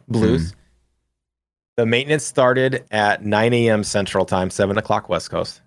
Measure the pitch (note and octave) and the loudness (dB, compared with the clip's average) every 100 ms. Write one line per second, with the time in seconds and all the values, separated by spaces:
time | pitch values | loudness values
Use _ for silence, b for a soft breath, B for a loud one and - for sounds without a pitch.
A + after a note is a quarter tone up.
0 | - A#2 G#2+ E2 E2+ - _ _ _ _ | -6 0 2 0 -2 -10 _ _ _ _
1 | _ _ _ _ _ _ _ - A2+ A#2+ | _ _ _ _ _ _ _ -2 2 2
2 | C#3 D3+ - - B2+ B2+ C3 B2+ - G#2+ | 2 -2 -2 2 2 4 0 -2 -4 0
3 | G#2 G2 G#2 G#2 A#2 A#2+ A#2 G#2+ G2+ G#2 | 2 2 0 2 2 2 2 0 0 -4
4 | F#2+ F#2+ F2+ F#2+ F#2 - G2 G2+ - G#2 | -2 -2 0 0 -2 -2 0 0 -2 -4
5 | - E2+ - F2 E2+ - | -2 -6 -4 -6 -6 -10